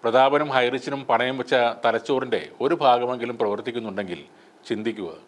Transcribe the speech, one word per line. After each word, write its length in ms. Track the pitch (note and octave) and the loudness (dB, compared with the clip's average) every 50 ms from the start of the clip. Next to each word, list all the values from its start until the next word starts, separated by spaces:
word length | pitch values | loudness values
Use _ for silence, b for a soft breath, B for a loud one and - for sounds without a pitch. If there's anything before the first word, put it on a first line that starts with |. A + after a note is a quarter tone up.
പ്രതാപനും 480 | - A#2 A2+ C3 C3 C#3 C#3+ D3 D3+ D3 C3 | -2 4 4 6 6 6 4 2 0 2 2
ഹൈറിച്ചിനും 460 | C3 B2 A#2+ C3 B2+ B2+ D3+ C#3 C#3 C3 B2 | 2 2 2 0 -2 -4 -6 -8 -6 -2 0
പണയം 260 | B2 A#2 B2 B2+ C3 C3 | 2 2 2 0 -2 -4
വെച്ച 140 | B2 - C#3 B2+ A#2+ A#2 A2+ - - | -2 0 2 2 2 2 0 0 0
തലച്ചോറിൻ്റെ 580 | A#2 A2 D3+ - - C#3+ C3 B2+ B2 A2+ F2+ D2 - - - A#2+ | 0 0 0 0 0 0 0 0 -2 -2 -4 -4 -8 -8 -4 0
ഒരു 120 | C#3+ E3+ - D3 | 0 0 4 4
ഭാഗമെങ്കിലും 540 | C3+ B2 B2 A#2+ B2 B2+ B2 A#2 A#2+ A#2+ A2+ | 4 4 4 2 -2 -2 -4 -4 -6 -2 -2
പ്രവർത്തിക്കുന്നുണ്ടെങ്കിൽ 800 | A#2 G#2 G2+ G#2 G2+ B2+ A#2 B2 A2+ G#2+ G2 G2+ G2+ F2+ F2 D#2 D2 - b b b b b b - - | 0 0 0 -2 -4 -6 -6 -6 -6 -6 -6 -6 -6 -6 -10 -12 -12 -20 b b b b b b -8 -6
ചിന്തിക്കുക. 420 | A#2 G#2+ G#2+ A#2 G#2+ G#2+ F#2+ E2 D#2 D2+ - | -6 -4 -4 -6 -6 -6 -10 -10 -10 -14 -20